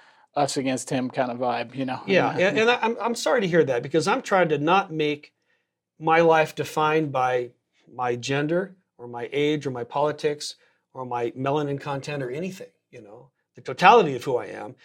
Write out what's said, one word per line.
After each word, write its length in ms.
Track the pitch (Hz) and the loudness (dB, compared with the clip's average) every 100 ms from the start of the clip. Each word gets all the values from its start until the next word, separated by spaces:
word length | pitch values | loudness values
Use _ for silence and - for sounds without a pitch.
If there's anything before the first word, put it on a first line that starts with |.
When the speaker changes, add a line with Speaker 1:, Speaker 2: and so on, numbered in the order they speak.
| _ _ _ 147 | _ _ _ -2
Speaker 1:
us 220 | 143 147 | 0 0
against 340 | 135 127 - | -2 -4 -4
him 180 | 135 127 | -4 -4
kind 220 | - 123 | -4 -4
of 80 | 120 | -2
vibe, 340 | 123 117 113 | -2 -2 -6
you 120 | 127 127 | -6 -6
know. 160 | 123 - | -6 0
Speaker 2:
Yeah, 320 | 180 120 170 | 2 2 0
Speaker 1:
Yeah. 120 | 190 | 0
Speaker 2:
and, 100 | 214 | 2
and 100 | 233 | 2
I, 80 | 247 | 2
I'm, 160 | 226 233 | 0 -2
I'm 140 | 233 233 | -4 -2
sorry 260 | 320 262 | 0 2
to 60 | 185 | 2
hear 160 | 170 | 2
that, 180 | 139 120 | 2 0
because 260 | 135 165 151 | 0 0 0
I'm 140 | 254 | -2
trying 280 | - 190 170 | 2 2 4
to 100 | 143 | 2
not 340 | 156 190 180 | 2 2 2
make 400 | 156 151 147 - _ _ _ _ _ _ - | -2 -2 -4 -10 _ _ _ _ _ _ -6
my 220 | 156 165 | 2 6
life 320 | 165 160 151 | 6 6 4
defined 580 | - 135 156 151 160 151 | -2 -4 0 2 2 0
by 380 | 135 127 127 120 _ _ _ _ | 0 0 0 -4 _ _ _ _
my 240 | 120 123 123 | -6 -4 -4
gender 600 | 117 139 147 175 190 - _ - | -2 -2 0 -2 -4 -10 _ -20
or 80 | 120 | -14
my 200 | 123 151 | -12 -6
age 320 | 143 147 151 139 | -2 0 -2 -4
or 60 | |
my 140 | 123 120 | -8 -6
politics 680 | 143 151 147 156 147 - - _ _ _ | -2 -2 -2 -4 -4 -10 -14 _ _ _
or 100 | 131 | -14
my 280 | 127 120 120 | -8 -4 -4
melanin 500 | 131 135 151 143 139 | -4 -2 -2 -2 -6
content 400 | 147 139 147 147 | -8 -8 -8 -8
or 80 | 123 | -8
anything, 400 | 139 185 - - _ _ | -8 -10 -12 -18 _ _
you 100 | 123 | -20
know, 300 | 101 117 - _ _ - | -20 -20 -20 _ _ -16
the 60 | |
totality 540 | 139 127 180 233 160 123 | -12 4 8 8 6 -2
of 80 | |
who 140 | 143 120 | -4 -4
I 80 | 95 | -6
am. 300 | 104 107 - | -12 -14 -18